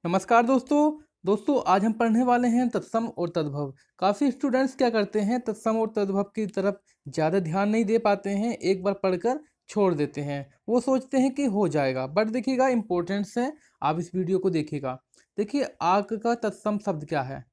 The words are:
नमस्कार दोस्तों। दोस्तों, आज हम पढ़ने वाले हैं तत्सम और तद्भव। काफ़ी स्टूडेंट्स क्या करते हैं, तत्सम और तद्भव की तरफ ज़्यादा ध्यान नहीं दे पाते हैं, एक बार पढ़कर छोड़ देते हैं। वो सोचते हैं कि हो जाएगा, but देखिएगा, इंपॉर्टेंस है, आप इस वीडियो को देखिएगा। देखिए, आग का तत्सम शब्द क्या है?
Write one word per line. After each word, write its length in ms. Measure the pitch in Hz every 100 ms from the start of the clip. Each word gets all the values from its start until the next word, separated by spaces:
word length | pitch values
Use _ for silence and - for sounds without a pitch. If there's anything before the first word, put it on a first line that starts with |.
| 170
नमस्कार 380 | 190 - 233
दोस्तों। 560 | 233 262 262 294 302 302 _ _
दोस्तों, 360 | 175 208 - 277 -
आज 180 | 190
हम 80 | 220
पढ़ने 300 | 220 233 226
वाले 240 | 247 247 247
हैं 220 | 233 247
तत्सम 380 | 208 - 226 233
और 220 | - 170
तद्भव। 440 | 170 151 143 139 - _ _
काफ़ी 320 | 185 202 285
स्टूडेंट्स 440 | 240 285 254 269
क्या 140 | - 247
करते 300 | 226 202 214
हैं, 200 | 202 247
तत्सम 360 | 233 208 226 226
और 160 | 220
तद्भव 280 | 220 202 196
की 220 | 202 - 214
तरफ 320 | - 196 196 _ _ -
ज़्यादा 320 | 131 156 190
ध्यान 300 | 160 185 208
नहीं 160 | 220
दे 120 | 208 226
पाते 320 | 226 202 196
हैं, 240 | 202 233
एक 300 | 226 175 190
बार 100 | 190
पढ़कर 460 | 196 190 180 233 285 - _ -
छोड़ 240 | 214 190
देते 280 | 156 147 147
हैं। 320 | 143 143 139 _ -
वो 100 | 240
सोचते 380 | 240 262 262 269
हैं 160 | 262
कि 120 | 269
हो 220 | 277 196 185
जाएगा, 400 | 147 135 131 131
but 140 | 165 220
देखिएगा, 400 | 240 226 254 262
इंपॉर्टेंस 680 | 240 214 180 175 202 196 240
है, 140 | 254 311 _ _
आप 160 | 147 160
इस 160 | 170
वीडियो 240 | 185 175 190
को 100 | 185
देखिएगा। 480 | 165 151 147 135 127 _ _ _ -
देखिए, 300 | 214 285 247 -
आग 320 | 165 196 202
का 220 | 220 233
तत्सम 420 | 233 214 208 214 208
शब्द 280 | 208 160
क्या 160 | 147 151
है? 240 | 131 135 -